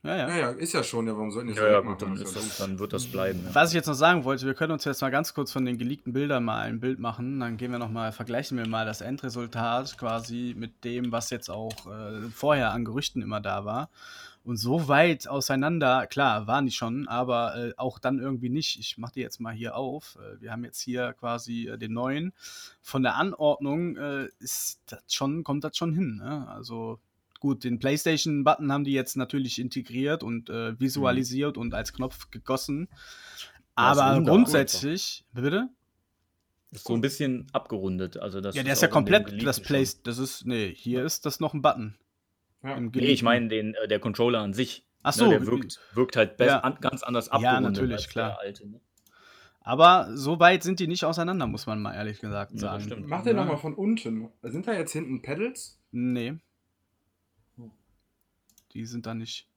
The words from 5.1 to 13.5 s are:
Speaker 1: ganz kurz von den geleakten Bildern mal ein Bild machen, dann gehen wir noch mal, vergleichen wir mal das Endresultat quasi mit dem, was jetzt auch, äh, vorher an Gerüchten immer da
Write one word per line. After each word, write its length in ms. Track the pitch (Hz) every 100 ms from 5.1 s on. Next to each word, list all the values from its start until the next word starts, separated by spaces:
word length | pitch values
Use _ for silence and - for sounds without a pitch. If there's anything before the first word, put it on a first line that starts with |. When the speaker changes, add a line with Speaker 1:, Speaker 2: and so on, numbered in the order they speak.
Speaker 1:
ganz 240 | 135 156 -
kurz 160 | 139
von 120 | 135
den 140 | 127 120
geleakten 340 | 120 147 -
Bildern 320 | 123 143 135
mal 180 | 117 110
ein 180 | 107 117
Bild 180 | 123 131
machen, 420 | 117 113 123 139
dann 180 | 120 113
gehen 140 | 123
wir 60 | 123
noch 120 | 117
mal, 200 | 113 113
vergleichen 460 | 107 120 120 147 127
wir 100 | 113
mal 160 | 113 110
das 160 | 107
Endresultat 960 | - 139 131 120 117 117 117 120 131 -
quasi 560 | 120 113 117 120 123 110
mit 260 | 113 _ 120
dem, 260 | 123 123
was 180 | 117 113
jetzt 200 | 120 -
auch, 340 | 98 113 110 -
äh, 360 | 107 107 107 113
vorher 380 | 110 143 147 117
an 120 | 107
Gerüchten 380 | 113 117 143 127
immer 200 | 101 107
da 220 | 101